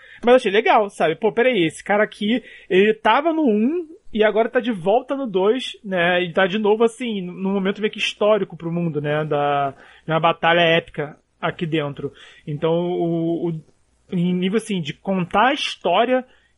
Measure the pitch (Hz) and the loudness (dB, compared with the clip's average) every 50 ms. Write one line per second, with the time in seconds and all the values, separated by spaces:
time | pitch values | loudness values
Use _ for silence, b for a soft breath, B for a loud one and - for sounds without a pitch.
0 | B B B B - 240 247 254 247 202 190 220 - 381 302 233 208 208 - - | B B B B 4 4 4 4 4 2 2 2 4 4 4 4 2 0 -2 -2
1 | 180 156 240 - - 208 165 226 247 254 247 190 165 156 - - - - 202 208 | 0 0 0 0 -2 0 0 2 2 2 2 2 0 0 -2 -4 -2 0 2 2
2 | 214 208 - - 208 208 240 254 B B B B B - 190 180 202 214 214 - | 2 0 -2 -4 -2 -2 -2 -2 B B B B B 0 2 4 4 4 2 2
3 | - 220 220 269 302 339 311 320 311 240 208 214 220 262 330 359 330 302 330 - | 2 2 2 2 2 0 0 2 2 2 2 2 2 0 0 -2 -6 -8 -14 -20
4 | _ - - 214 214 214 190 214 226 247 - 254 208 247 226 180 156 190 214 254 | _ -6 -2 0 0 2 2 0 0 0 -2 -2 -2 -2 -4 -2 0 0 0 0
5 | 262 - 277 269 269 226 180 185 190 208 247 262 240 - - - - 196 190 175 | 0 -2 -6 -6 -6 -4 -2 0 2 2 0 0 -4 -10 -14 -14 -10 -4 -2 0
6 | 170 175 180 180 185 175 - 202 190 185 185 214 214 202 214 220 233 226 - - | 2 2 2 0 -2 0 0 0 0 2 0 0 0 0 2 2 2 0 0 -4
7 | 254 233 214 196 180 175 175 - 190 190 196 202 185 190 202 202 208 208 - 208 | -6 -6 -6 -6 -6 -8 -8 -6 -4 -2 -2 0 -2 -2 -2 -2 -4 -6 -4 -4
8 | - - - - 208 208 214 202 190 - 170 - 165 165 170 175 175 165 147 151 | -6 -6 -4 0 2 2 2 2 0 -4 -8 -10 -8 -6 -4 -4 -4 -2 -4 -4
9 | 143 147 147 151 160 151 147 143 143 143 143 143 139 139 135 B B B B B | -4 -2 -2 -2 -2 -2 -2 -2 0 0 0 0 -2 -4 -6 B B B B B
10 | B - 160 160 165 165 165 - - 165 170 175 170 165 165 165 - - - - | B -4 -2 0 2 0 0 2 2 2 4 4 4 4 4 2 0 -2 -8 -10
11 | 147 147 - _ _ _ _ _ - 165 156 - 180 156 160 156 143 143 139 - | -10 -10 -12 _ _ _ _ _ -6 -6 -6 -6 -6 -4 -2 -2 -2 -4 -6 -8
12 | 139 135 B B B B B B B 160 147 143 - 160 165 170 175 175 180 180 | -10 -10 B B B B B B B -10 -6 -4 -2 0 0 0 -2 -2 -2 -2
13 | 170 165 170 165 165 165 170 156 170 170 160 156 - _ _ _ _ _ _ _ | -2 -2 0 0 0 -2 -2 -2 -4 -4 -6 -8 -10 _ _ _ _ _ _ _
14 | _ - 196 175 170 180 180 180 185 190 202 220 - - 202 180 151 147 - _ | _ -6 -4 -2 -2 0 0 -2 -2 -2 -2 -2 -2 -4 -6 -6 -6 -8 -12 _
15 | - 196 190 190 170 175 - 202 226 254 302 - - - - - - 180 175 202 | -6 -4 -4 -4 -4 -2 0 2 2 2 2 -2 -4 -8 -8 -6 -2 0 2 2
16 | 240 247 254 254 247 b b b b b b | 2 2 0 -2 -2 b b b b b b